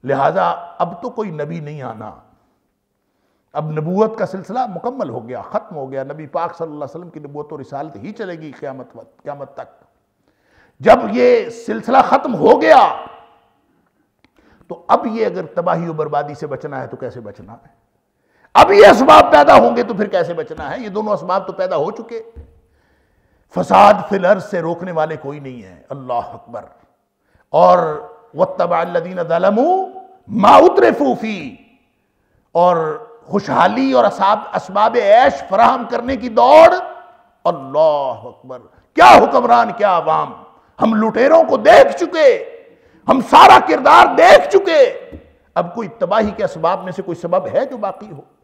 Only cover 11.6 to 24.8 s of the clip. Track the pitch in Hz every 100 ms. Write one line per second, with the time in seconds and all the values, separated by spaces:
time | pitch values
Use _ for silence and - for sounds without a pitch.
11.6 | - 226 220 262 - 277 302 202 - 269
12.6 | 320 285 196 - - - _ _ _ _
13.6 | _ _ _ _ _ _ _ _ _ _
14.6 | _ 170 _ 170 240 220 208 180 165 -
15.6 | 175 170 170 156 151 147 147 143 147 131
16.6 | 151 135 127 123 127 123 110 98 95 117
17.6 | _ _ _ _ _ _ _ _ _ -
18.6 | - 403 294 208 262 311 - 302 294 254
19.6 | 233 233 240 202 208 185 165 170 156 156
20.6 | 147 185 220 196 214 202 175 190 185 185
21.6 | 185 170 156 214 226 233 220 - - _
22.6 | _ _ _ _ _ _ _ _ _ -
23.6 | 175 190 202 190 170 202 180 196 180 175
24.6 | 165 170